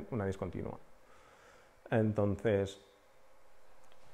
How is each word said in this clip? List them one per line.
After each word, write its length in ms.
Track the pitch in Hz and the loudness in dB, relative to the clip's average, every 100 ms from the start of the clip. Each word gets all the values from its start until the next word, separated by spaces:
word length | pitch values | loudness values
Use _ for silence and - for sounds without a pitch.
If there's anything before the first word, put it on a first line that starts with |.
| 113 | -2
una 160 | 117 95 | -2 -2
discontinua. 520 | 92 90 - - - - - - - - - - - - - - | -2 -4 -4 -6 -8 -14 -20 -20 -20 -20 -20 -20 -20 -20 -20 2
Entonces, 920 | 117 110 104 101 95 113 101 95 - - - - - - - - - - - - - - | 4 4 4 2 4 4 4 2 -4 -18 -20 -20 -20 -20 -20 -18 -16 -14 -14 -14 -14 -14